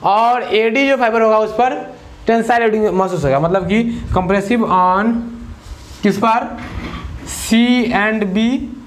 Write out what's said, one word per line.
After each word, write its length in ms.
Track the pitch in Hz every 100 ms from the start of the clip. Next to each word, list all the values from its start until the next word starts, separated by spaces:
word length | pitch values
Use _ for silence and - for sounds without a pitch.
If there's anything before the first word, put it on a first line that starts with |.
| 190
और 380 | 202 233 247 220
एडी 420 | 208 226 233 277
जो 100 | 269
fiber 240 | 233 226
होगा 160 | 226 214
उस 140 | 214
पर 220 | - 247 294 - - - - -
tensile 360 | 226 226 240
loading 240 | 226 220 214
महसूस 360 | 180 190 175 139
होगा। 140 | 139
मतलब 280 | 160 190 170
कि 160 | 214 233 233 -
compressive 540 | 185 180 196 196 240 226
on 400 | 185 185 185 220 233 233 - - - - - - -
किस 140 | 202 196
पर, 400 | 226 226 262 - - - - - - - -
सी 560 | - - 226 240 247 247
and 400 | 196 214 220 208
B 240 | 190 226 269 - -